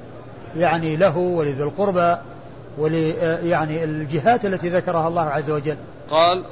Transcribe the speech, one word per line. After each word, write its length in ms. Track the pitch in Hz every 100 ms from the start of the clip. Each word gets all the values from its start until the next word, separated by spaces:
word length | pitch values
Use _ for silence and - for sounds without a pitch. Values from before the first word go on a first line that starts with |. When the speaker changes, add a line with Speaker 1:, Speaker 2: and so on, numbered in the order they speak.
| - - - - - 156
Speaker 1:
يعني، 400 | 170 165 170 156
له 220 | 190 156
ولذي 440 | 180 170 147 135
القربى 540 | 147 - 202 180 175 175 - - - - - -
ول-، 340 | 156 165 160 165
آه، 180 | 170 170
يعني، 460 | 170 170 156 156
الجهات 600 | 160 151 151 151 180 240
التي 240 | 208 185 175
ذكرها 400 | 180 175 170 160
الله 140 | 175
عز 280 | 156 143 147
وجل. 260 | 151 143 147 - - -
Speaker 2:
قال: 340 | 156 170 185 -